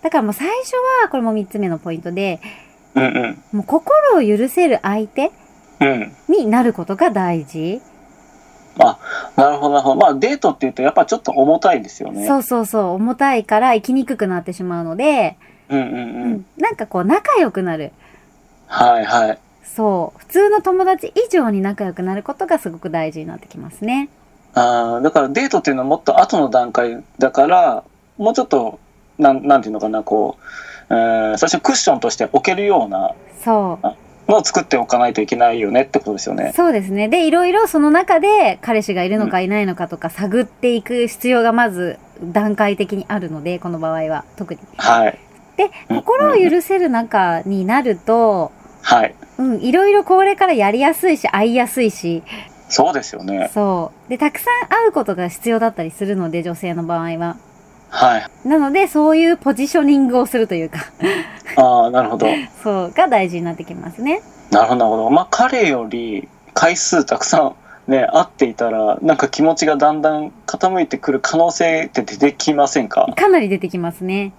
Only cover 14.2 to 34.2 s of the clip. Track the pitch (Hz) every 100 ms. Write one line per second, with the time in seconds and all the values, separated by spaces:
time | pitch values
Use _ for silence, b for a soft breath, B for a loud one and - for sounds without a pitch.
14.2 | 196 180 175 180 185 170 165 160 285 277
15.2 | 196 - b b b 139 123 123 117 120
16.2 | 247 220 190 - 415 427 214 185 185 349
17.2 | 605 539 285 190 185 160 147 _ b b
18.2 | b _ _ _ _ - 120 117 107 120
19.2 | 110 107 _ _ - - 214 190 170 -
20.2 | - 359 415 415 359 370 381 370 - -
21.2 | 466 359 240 202 196 202 196 180 185 196
22.2 | 208 277 381 320 - 165 185 165 156 160
23.2 | 160 170 - - 151 - 208 262 285 _
24.2 | _ _ _ - 120 120 117 120 143 156
25.2 | 135 143 277 202 - 131 131 160 - -
26.2 | 131 127 135 123 120 110 120 107 - -
27.2 | 131 - 143 180 170 - - _ _ -
28.2 | 214 233 254 139 113 - _ _ _ -
29.2 | 143 135 143 139 110 107 104 110 - 107
30.2 | 104 - B B B B B 117 113 113
31.2 | 110 107 165 170 - 269 - 233 240 -
32.2 | - 135 - 185 202 185 120 95 95 -
33.2 | - - - 214 190 165 190 - - -